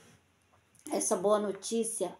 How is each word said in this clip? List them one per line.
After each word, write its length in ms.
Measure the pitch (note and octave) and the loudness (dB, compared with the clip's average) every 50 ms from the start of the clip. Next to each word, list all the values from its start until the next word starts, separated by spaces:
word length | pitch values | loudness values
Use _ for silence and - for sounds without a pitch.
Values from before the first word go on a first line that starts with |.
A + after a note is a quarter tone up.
| - - - _ _ _ _ _ _ _ _ _ _ _ _ _ - - | -18 -20 -20 _ _ _ _ _ _ _ _ _ _ _ _ _ -8 -4
Essa 240 | D#4 - - - A3 | -4 -2 0 0 0
boa 240 | F#3+ F3 G3+ G#3+ G#3 | 2 4 4 4 4
notícia 760 | G#3 G3+ F#3+ - - - A3+ A#3 A3 A3 - - F#3 F3 - | 2 0 -4 -4 -4 -2 0 0 0 -2 -2 -4 -4 -4 -6